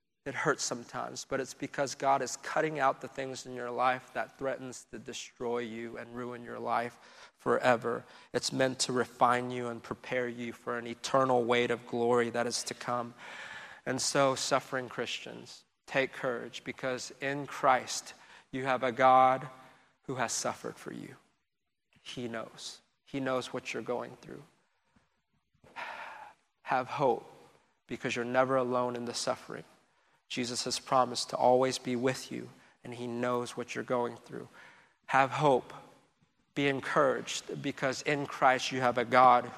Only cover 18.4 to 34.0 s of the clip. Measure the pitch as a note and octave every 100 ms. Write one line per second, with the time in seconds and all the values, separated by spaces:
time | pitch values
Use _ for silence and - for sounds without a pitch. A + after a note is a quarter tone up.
18.4 | _ C3 C3+ B2+ C3 A#2 C3 C3 C3 C3
19.4 | D3 - - - _ _ - C3 A#2 -
20.4 | B2 A2 A#2+ - - A#1+ - - _ _
21.4 | _ _ _ _ _ _ - - A#2+ A2+
22.4 | - - - - _ _ _ C#3 C3 B2+
23.4 | A#2+ B2+ - B2 A2 A#2+ B2 B2 - -
24.4 | D3+ _ _ _ _ _ _ _ _ _
25.4 | _ _ _ - - - - - - _
26.4 | _ _ - C3 B2 C3 C#3 A2+ - -
27.4 | - _ _ _ _ A#2+ C3 A#2+ A#2+ B2+
28.4 | C3 C3+ B2 B2 B2 A#2+ A#2+ - - B2
29.4 | - - - _ _ _ _ _ _ -
30.4 | A#2+ A#2+ B2+ - - C3 B2 A#2+ - -
31.4 | B2 B2+ C3 B2 C3 B2 C3 C3+ - B2
32.4 | B2 - - _ A#2+ A#2+ B2 A#2 B2 B2
33.4 | A#2+ - A#2+ A#2+ A#2 B2+